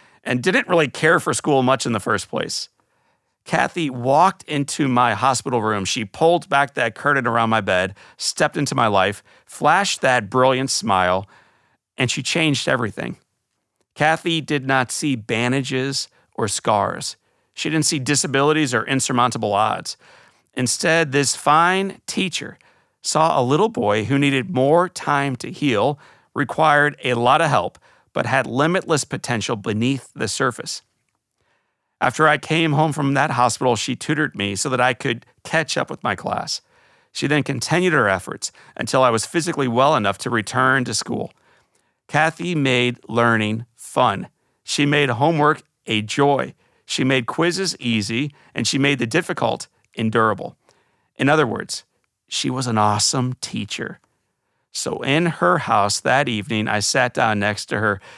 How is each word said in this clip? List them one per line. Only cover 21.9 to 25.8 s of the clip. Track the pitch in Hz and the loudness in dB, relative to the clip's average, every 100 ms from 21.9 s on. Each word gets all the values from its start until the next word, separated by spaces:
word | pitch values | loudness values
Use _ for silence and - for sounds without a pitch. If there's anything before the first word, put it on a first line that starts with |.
| - - | -8 -8
teacher | - 190 - - - _ _ _ _ | -4 -4 -4 -10 -16 _ _ _ _
saw | - 151 160 151 | -4 0 2 2
a | |
little | 123 151 226 | 2 2 2
boy | 233 104 107 | 0 0 0
who | 110 139 | 0 2
needed | 143 135 107 | 2 0 -2
more | 170 135 165 180 | 0 4 4 2
time | - - 147 139 | -4 -2 0 -2
to | 123 135 | -4 -8
heal, | - 147 107 | -4 0 2